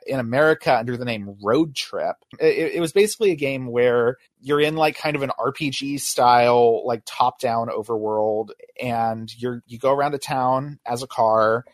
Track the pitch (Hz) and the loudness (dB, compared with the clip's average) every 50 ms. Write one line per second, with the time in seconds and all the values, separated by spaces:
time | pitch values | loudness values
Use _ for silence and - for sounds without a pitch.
0 | - - 135 131 120 113 123 139 156 156 160 - - 156 131 117 117 123 123 117 | -4 -6 -4 -4 -2 0 2 2 4 4 2 2 2 2 2 2 0 -2 -6 -6
1 | 123 123 113 104 101 101 101 101 101 104 120 156 165 156 135 - - - - 85 | -4 -4 -6 -6 -8 -10 -12 -4 0 2 2 2 2 0 -4 -10 -10 -8 -6 -4
2 | 76 87 - _ _ _ - - 156 160 - 143 160 147 - 170 170 156 - 196 | -4 -4 -6 _ _ _ -4 0 2 2 2 2 0 -2 -2 -2 -4 0 2 2
3 | 214 208 - - 220 196 170 143 143 135 135 131 127 120 117 120 123 123 120 120 | 2 2 0 0 0 0 0 0 -2 -4 -4 -4 -6 -4 0 2 4 4 4 2
4 | 117 123 131 - _ _ _ _ 127 135 147 147 151 151 156 156 156 156 151 - | 2 0 -2 -4 _ _ _ _ -4 -2 0 2 2 0 2 2 0 0 0 -2
5 | - 156 147 139 139 131 - - 113 131 131 - - 139 135 - 135 139 143 139 | -4 -4 -2 -2 -4 -4 -4 -4 -4 -4 -4 -4 -4 -4 -4 -6 -6 -6 -6 -6
6 | - - - 139 123 123 120 120 120 120 120 120 120 117 113 104 - 123 117 110 | -6 -4 0 2 4 6 6 6 6 6 6 6 6 4 4 2 0 -4 -6 -6
7 | - - - - 127 123 - - - 120 113 117 117 117 - 110 104 117 117 107 | -8 -6 -2 0 0 0 0 -2 -2 -2 0 -2 -2 -4 -6 -6 -6 -6 -6 -4
8 | 107 107 107 107 107 110 107 110 110 104 - - - - _ - 123 123 117 117 | -4 -2 -2 0 0 0 -2 -4 -6 -8 -12 -20 -20 -20 _ -8 -6 -4 -2 -2
9 | 117 113 113 113 113 110 113 117 120 127 120 120 - - 120 117 - 131 139 139 | -2 -2 -4 -6 -10 -14 -12 -8 -8 -8 -8 -8 -12 -16 -10 -4 -2 0 0 0
10 | 143 147 147 135 - - 147 131 127 127 131 131 143 147 147 - - 120 120 120 | 0 -2 -2 -4 -6 -6 -4 -2 0 0 0 0 -2 -6 -10 -10 -8 -6 -6 -6
11 | 131 - - - 113 110 110 110 110 110 113 123 - _ | -6 -6 -2 0 2 4 4 4 4 2 2 0 -4 _